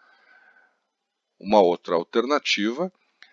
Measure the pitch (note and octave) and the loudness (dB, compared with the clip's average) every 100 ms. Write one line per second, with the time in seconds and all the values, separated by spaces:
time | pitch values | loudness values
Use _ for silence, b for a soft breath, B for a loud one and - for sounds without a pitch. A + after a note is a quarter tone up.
0 | b b b b b b b b b _ | b b b b b b b b b _
1 | _ _ _ _ F#2+ G#2+ F2 E2+ - E2+ | _ _ _ _ 0 4 4 2 -4 -4
2 | E2+ A#2+ B2 D3 - - G#2+ C3 F#3 _ | -2 -4 -2 -2 -2 -4 -4 -6 -10 _
3 | b b b | b b b